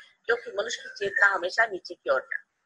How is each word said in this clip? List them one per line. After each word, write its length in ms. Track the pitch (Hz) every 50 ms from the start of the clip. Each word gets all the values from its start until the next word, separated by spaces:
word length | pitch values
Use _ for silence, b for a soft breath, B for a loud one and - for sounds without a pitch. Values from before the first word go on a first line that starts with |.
| B B B B _
क्योंकि 260 | - 233 233 - 240
मनुष्य 300 | 196 196 208 233 - -
की 80 | - -
चेतना 380 | - - 202 196 - - 202 202
हमेशा 380 | 196 180 175 185 - - 226
नीचे 280 | 226 196 175 - - 175
की 160 | _ - 160
ओर 100 | 139 127
जाती 160 | - - -
है। 100 | - - _ _ _ _